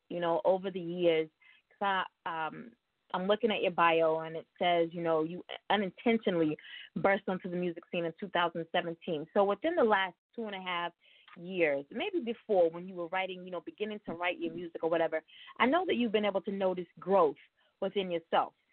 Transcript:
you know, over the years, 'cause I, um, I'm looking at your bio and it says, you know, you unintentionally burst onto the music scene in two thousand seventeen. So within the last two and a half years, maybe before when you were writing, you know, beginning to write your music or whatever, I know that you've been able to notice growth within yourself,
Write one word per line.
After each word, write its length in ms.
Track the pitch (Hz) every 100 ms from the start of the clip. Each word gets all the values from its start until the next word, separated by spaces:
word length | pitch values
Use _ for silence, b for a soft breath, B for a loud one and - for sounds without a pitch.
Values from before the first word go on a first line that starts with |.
| -
you 100 | 175
know, 200 | 170 165 -
over 260 | 190 196
the 80 | 185
years, 500 | 170 180 170 160 160 _ b b _ -
'cause 240 | 196 190 - _ 175
I, 220 | 165 156
um, 240 | 156 - - _ _ _
I'm 140 | 185 185
looking 240 | - 220
at 100 | 190
your 100 | 190
bio 480 | 170 170 165 160 160
and 160 | 160 160
it 100 | - -
says, 300 | 180 175 165
you 80 | 175
know, 220 | 165 160
you 200 | 160 180 - 65 -
unintentionally 880 | 202 190 - 240 226 214 175 156 151 B B B 185
burst 260 | 196 202 -
onto 220 | 185 180
the 60 | 175
music 280 | 180 170 -
scene 160 | 175 165
in 80 | -
two 80 | 196
thousand 360 | 175 170 170 160
seventeen. 540 | 180 170 165 - 151 160
So 100 | 214 202
within 300 | 202 320 339
the 80 |
last 320 | 226 196 185 - _ -
two 100 | 214
and 100 | 190
a 60 |
half 300 | 185 175 170 - b b b 180
years, 480 | 175 190 156 139 143
maybe 300 | 226 403 359
before 500 | 233 220 - 190 165
when 160 | 170 185
you 80 | 180
were 120 | 165
writing, 380 | 185 190 185 180
you 60 |
know, 100 | 175
beginning 400 | 165 - 214 208 -
to 60 |
write 260 | 170 180 180
your 140 | 170
music 300 | 165 170 -
or 60 | 165
whatever, 320 | 165 160 156 - B B B
I 60 | 233
know 180 | 330 349
that 80 | 233
you've 160 | 240
been 140 | 208 208
able 160 | 190
to 100 | 208
notice 360 | 202 190 185 175 -
growth 380 | 175 196 151 151 - _ _ -
within 320 | 190 202 185
yourself, 420 | 170 - 170 127 - _